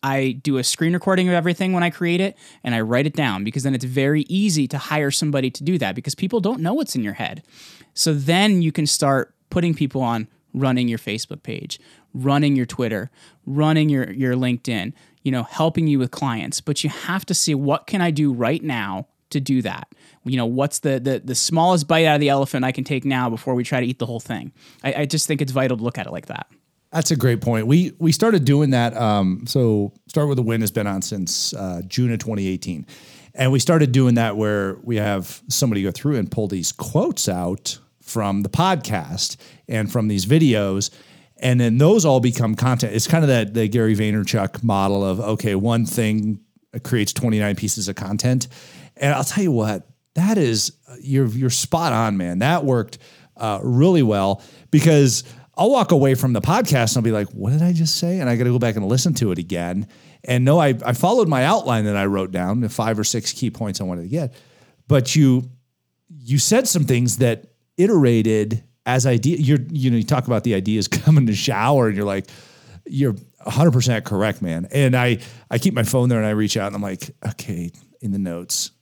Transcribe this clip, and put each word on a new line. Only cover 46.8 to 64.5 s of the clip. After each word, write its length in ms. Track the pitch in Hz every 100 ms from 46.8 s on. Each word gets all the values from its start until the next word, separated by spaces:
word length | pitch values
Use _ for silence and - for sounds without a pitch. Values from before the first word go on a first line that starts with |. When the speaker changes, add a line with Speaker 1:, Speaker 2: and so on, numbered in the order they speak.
Speaker 2:
creates 280 | - 123 104
twenty-nine 440 | - 117 107 104 98
pieces 320 | 107 104 98
of 80 | 95
content. 500 | 95 107 123 127 - - - - - -
And 140 | 143
I'll 100 | 139
tell 180 | 131 -
you 80 | 190
what, 380 | 123 107 101 - _ _
that 240 | - 185 220
is, 340 | 139 113 - - _ 123
you're, 260 | 135 135 131
you're 240 | 110 131
spot 420 | 120 - 165 165
on, 240 | 113 113 101
man. 200 | 87 87
That 260 | 123 170
worked, 340 | 143 127 110 - - - _ -
uh, 220 | 110 101
really 380 | - 123 160 180
well, 380 | 123 101 98 98 - - -
because 540 | 151 156 151 139 117 - - - -
I'll 140 | 190
walk 200 | 269 202
away 240 | 160 135
from 200 | 131 131
the 80 | 113
podcast 520 | - 190 233 139 113
and 40 | -
I'll 40 |
be 100 | 113
like, 160 | 110 101
"What 220 | 107 98
did 100 | 147
I 100 | 175
just 240 | 170 160 -
say?" 240 | 170 185
And 80 | 135
I 80 | 120
gotta 140 | 123
go 80 | 123
back 180 | 117 110
and 100 | 98
listen 280 | 127 175
to 180 | 156 110
it 60 | 90
again. 480 | 87 92 87 90 101 - - _
And 200 | - 123
no, 140 | 123 160
I, 160 | 151 123
I 80 | -
followed 340 | 120 175 240 196
my 160 | 139
outline 400 | 131 214 - 117
that 120 | 104 101
I 100 | 98
wrote 260 | 98 95
down, 280 | 95 90 110
the 80 | 113
five 300 | - 110 107
or 60 |
six 280 | 107 120 -
key 180 | - 120
points 300 | - 107 92
I 40 |
wanted 180 | 92 87
to 60 | 87
get. 260 | 143 139 - _